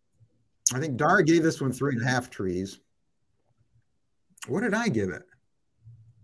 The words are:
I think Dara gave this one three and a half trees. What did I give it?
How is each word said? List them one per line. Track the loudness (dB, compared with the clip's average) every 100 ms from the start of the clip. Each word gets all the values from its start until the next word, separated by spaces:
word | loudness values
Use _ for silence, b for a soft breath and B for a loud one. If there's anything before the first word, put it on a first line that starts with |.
| _ _ _ _ _ _ -2
I | -2
think | -2 0
Dara | 2 4
gave | 4 4
this | 2 0
one | -4
three | -2 -2 0
and |
a | 0
half | 0 -2
trees. | -4 -4 -2 -4 -10 _ _ _ _ _ _ _ _ _ _ _ _ _ _ _ -16 -6
What | -2
did | 0
I | 0 0
give | 0 -2
it? | -4 -12 _ _ _ _ _ -20 -20 -20 _